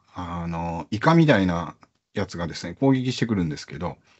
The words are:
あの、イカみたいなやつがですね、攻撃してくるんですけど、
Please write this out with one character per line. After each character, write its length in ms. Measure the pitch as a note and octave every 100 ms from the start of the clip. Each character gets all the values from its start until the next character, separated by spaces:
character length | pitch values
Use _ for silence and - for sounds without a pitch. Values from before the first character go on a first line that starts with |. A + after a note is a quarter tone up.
| _
あ 320 | - F2 F2 E2+
の、 400 | E2+ E2+ E2+ -
イ 80 | A2
カ 160 | D#3 E3+
み 100 | D3+
た 140 | G#2+
い 60 | F#2
な 300 | E2+ D#2 - _ _ _
や 140 | G#2 F#2
つ 100 | E2+
が 100 | E2+
で 80 |
す 120 | - F2
ね、 60 |
攻 180 | F2 C#3
撃 180 | C3 B2+
し 60 | A#2+
て 100 | A#2
く 80 |
る 80 | G2+
ん 60 | E2
で 80 | C#2
す 100 | -
け 120 | C#2
ど、 200 | E2+ - _ _